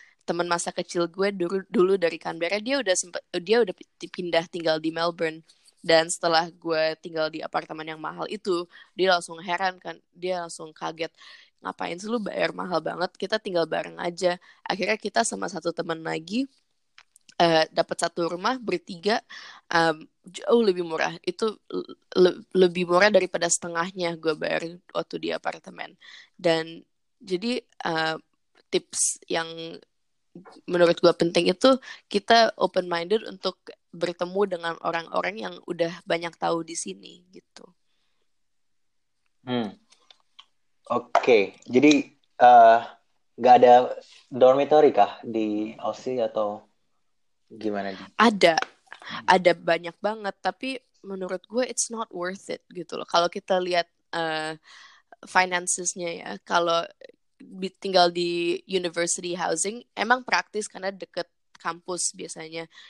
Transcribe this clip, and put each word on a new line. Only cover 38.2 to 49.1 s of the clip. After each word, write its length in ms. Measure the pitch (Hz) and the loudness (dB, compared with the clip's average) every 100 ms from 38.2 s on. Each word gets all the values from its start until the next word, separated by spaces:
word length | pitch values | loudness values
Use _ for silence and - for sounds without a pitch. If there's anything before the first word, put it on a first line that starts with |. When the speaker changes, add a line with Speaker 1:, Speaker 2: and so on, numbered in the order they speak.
| _ _ _ _ _ _ _ _ _ _ _ _ | _ _ _ _ _ _ _ _ _ _ _ _
Speaker 2:
Hmm. 320 | 127 123 107 - _ _ _ _ _ _ - _ _ _ - | -6 -4 -4 -8 _ _ _ _ _ _ -20 _ _ _ -6
Oke, 720 | 120 - - - 113 95 - - | -6 0 2 6 4 4 -4 -2
jadi, 480 | 123 147 143 - _ | 4 6 6 2 _
eh, 640 | _ - 123 120 113 117 120 - _ _ _ - | _ 6 8 12 10 8 2 -14 _ _ _ 2
nggak 200 | 123 123 | 6 10
ada 320 | 123 123 123 - - - - | 10 8 6 -4 -14 -20 -8
dormitory 640 | 127 127 135 139 151 151 101 | 4 6 6 6 6 6 6
kah 240 | 101 - | 2 0
di 560 | 120 113 107 104 107 110 | -8 -4 -2 -2 -6 -8
Aussie 480 | 110 107 - 127 | -8 -8 -6 -4
atau 400 | 110 - 104 107 - _ _ _ _ _ _ _ _ | -4 -2 -4 -6 -14 _ _ _ _ _ _ _ _
gimana, 400 | 113 107 101 98 | -10 -6 -6 -8
Di? 80 | 95 95 - | -10 -8 2
Speaker 1:
Ada. 400 | 220 208 175 160 | 2 4 4 2
Speaker 2:
Hmm. 720 | - _ _ - - | -2 _ _ -20 -16